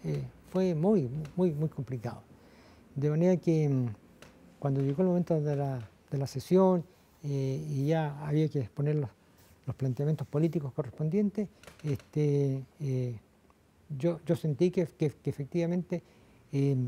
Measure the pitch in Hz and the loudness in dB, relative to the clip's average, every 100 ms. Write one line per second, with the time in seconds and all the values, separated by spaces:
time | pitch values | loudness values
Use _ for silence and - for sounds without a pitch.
0 | 160 143 127 - - 185 185 156 180 214 | -6 -6 -6 -12 -6 0 0 2 2 2
1 | 123 147 147 - 180 147 156 - 123 131 | 2 -4 -6 0 0 2 -2 -4 -8 -6
2 | 117 104 - - - - - - - 139 | -8 -10 -16 -20 -20 -20 -20 -20 -12 -4
3 | 147 156 175 180 170 160 147 131 120 101 | 0 4 4 4 4 4 4 2 0 -6
4 | - - - - - - 139 135 139 139 | -16 -20 -20 -20 -20 -6 -2 0 0 2
5 | 185 175 165 160 147 139 139 127 110 - | 2 2 2 0 0 0 -2 -4 -8 -18
6 | - 139 135 131 - 185 190 180 - - | -8 -4 -4 -6 2 6 6 4 -2 -14
7 | _ _ 147 139 135 139 156 139 143 160 | _ _ -6 -2 -2 -4 -4 -2 0 0
8 | 151 143 151 151 156 147 113 - 143 151 | 0 -6 -2 0 2 0 -4 -2 -2 0
9 | 127 - _ - - - - - 135 123 | -4 -10 _ -20 -20 -14 -10 -4 -4 0
10 | 147 156 143 147 165 160 139 - 131 - | -2 -2 -2 0 0 0 -6 -6 -8 -6
11 | 156 202 208 220 202 - - - 151 135 | -2 0 0 -2 -6 -10 -20 -10 -6 -6
12 | - 151 147 143 139 135 131 - 143 127 | -4 0 2 2 2 -2 -6 -8 -4 -2
13 | 123 117 - _ _ _ _ _ - 139 | -4 -8 -16 _ _ _ _ _ -12 -2
14 | 165 160 - 165 160 131 180 185 170 - | -2 0 -2 0 0 2 2 2 -2 0
15 | 151 - 147 135 135 170 170 180 160 170 | -2 -2 -6 -6 -4 -2 0 -2 -2 -6
16 | - - - - - 139 139 131 | -8 -20 -20 -20 -4 0 2 2